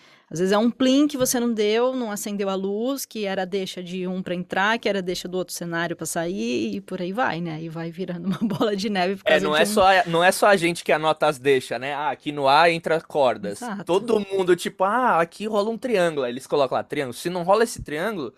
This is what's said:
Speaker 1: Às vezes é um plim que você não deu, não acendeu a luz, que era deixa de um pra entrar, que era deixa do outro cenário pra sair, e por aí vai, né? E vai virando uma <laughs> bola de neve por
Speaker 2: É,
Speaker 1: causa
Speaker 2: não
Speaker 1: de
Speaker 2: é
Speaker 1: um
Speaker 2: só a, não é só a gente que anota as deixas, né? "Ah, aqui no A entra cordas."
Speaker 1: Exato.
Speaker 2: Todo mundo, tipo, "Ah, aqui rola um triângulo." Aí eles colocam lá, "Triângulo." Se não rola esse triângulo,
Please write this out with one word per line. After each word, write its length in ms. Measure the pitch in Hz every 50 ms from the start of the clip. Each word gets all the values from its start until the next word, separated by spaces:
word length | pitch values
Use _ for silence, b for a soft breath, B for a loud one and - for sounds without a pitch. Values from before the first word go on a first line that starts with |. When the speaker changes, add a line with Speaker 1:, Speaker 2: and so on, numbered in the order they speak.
| b b b b b b
Speaker 1:
Às 100 | 165 156
vezes 120 | 185 190
é 60 | 208
um 140 | 208 226 247
plim 360 | - - 262 254 262 277 302
que 100 | 285 294
você 220 | 254 254 254 - 247
não 140 | 240 240 226
deu, 400 | 214 208 208 214 226 247 262 262
não 160 | 262 240 214
acendeu 380 | 202 202 - 220 202 202 202 196
a 60 | 190
luz, 500 | 190 190 196 202 208 233 262 277 262 -
que 200 | - - 220 208
era 200 | 196 190 190 185
deixa 380 | 185 190 196 185 185 - 185 180
de 240 | 175 180 185 180
um 140 | 185 185 190 185
pra 100 | - 180
entrar, 420 | 180 175 - - 190 190 214 226 233
que 100 | - 220
era 120 | 196 196
deixa 260 | 180 185 180 - -
do 100 | 185 175
outro 160 | 185 175 - -
cenário 420 | - 175 175 170 170 170 165 175
pra 100 | - 165
sair, 680 | 156 - 175 165 170 190 202 226 240 247 233 220 226 202
e 60 | 202
por 180 | 196 - 185 180
aí 120 | 180 180 190
vai, 280 | 233 269 226 165 165
né? 200 | 175 165 156 156
E 80 | 165 165
vai 220 | 160 165 165 170
virando 360 | 165 180 185 175 175 175 170
uma 120 | 196 185 -
<laughs> 0 |
bola 340 | - 208 175 143 - 214 208
de 140 | 196 196 233
neve 260 | 202 190 175 185 202
por 60 | 190 -
Speaker 2:
É, 160 | - 156 151
Speaker 1:
causa 0 |
Speaker 2:
não 160 | 147 151 151
Speaker 1:
de 60 | 151
Speaker 2:
é 40 | 170
Speaker 1:
um 0 |
Speaker 2:
só 220 | 202 214 214 185 190
a, 120 | 190 185 170
não 180 | 170 165 165 175
é 80 | 185
só 160 | 180 - 240
a 80 | 214 202
gente 280 | 190 170 170 170 - -
que 80 | -
anota 340 | 170 151 156 156 151 - 156
as 120 | 151 151 123
deixas, 400 | 127 143 139 131 - - 123 120
né? 120 | 131 139 143
"Ah, 160 | 139 147 147
aqui 200 | 127 - - 151
no 160 | 147 147 139
A 220 | 135 139 151 170 175
entra 320 | 165 165 - 170 156 165
cordas." 680 | - - - 156 135 123 110 - - 101 101 - 240 240
Speaker 1:
Exato. 120 | 196 202 -
Speaker 2:
Todo 360 | - 170 202 233 233 220 214
mundo, 360 | 202 190 196 190 185 175 180
tipo, 280 | 175 - 202 185 - 185
"Ah, 360 | 196 214 247 254 233 185 165
aqui 280 | 170 170 - - 196
rola 220 | 214 214 202 202 226
um 60 | 226
triângulo." 460 | 208 - 247 226 185 175 170 156 143 127
Aí 60 | 120
eles 140 | 120 131 -
colocam 300 | - - 147 135 127 139
lá, 60 | 113 104
"Triângulo." 300 | - 147 147 139 127 117
Se 160 | - - 175
não 140 | 180 180 170
rola 200 | 180 202 220 233
esse 200 | 233 - - -
triângulo, 500 | - 147 151 175 220 220 180 135 107 b